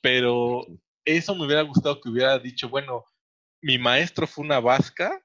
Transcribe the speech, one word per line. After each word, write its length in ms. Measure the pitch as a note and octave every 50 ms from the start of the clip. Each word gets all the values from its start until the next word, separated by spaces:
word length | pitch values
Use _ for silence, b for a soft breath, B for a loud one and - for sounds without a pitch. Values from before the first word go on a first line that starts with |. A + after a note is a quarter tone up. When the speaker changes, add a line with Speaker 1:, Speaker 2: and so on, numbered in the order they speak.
Speaker 1:
Pero 600 | - C3 B2+ B2+ B2 A#2+ A#2+ A#2+ A#2+ A#2+ B2 B2
Speaker 2:
Ujú. 200 | - - E3 - _ _ _ _ _
Speaker 1:
eso 300 | - D#3 E3+ E3+ - G3+
me 120 | F3+ D#3+
hubiera 160 | C#3 D3 D3+ D#3
gustado 380 | D3 C#3 - - D3 C#3+ C#3+
que 80 | - B2
hubiera 280 | A2+ B2 B2+ C3+ C#3 C3
dicho, 300 | A#2 B2+ B2 - - A#2+
"Bueno, 360 | A#2+ C#3 C#3 C3+ B2+ - - _ _ _ _ _ _ _ _ _ _ _ -
mi 160 | D3+ C3 B2
maestro 480 | B2 B2 B2 C3+ E3 F3 - - D#3+
fue 180 | D3 - - D3
una 160 | D3+ D3 C3
vasca 640 | A#2 A#2+ B2+ C#3 - - _ - E3+ G#3 - F#4+ _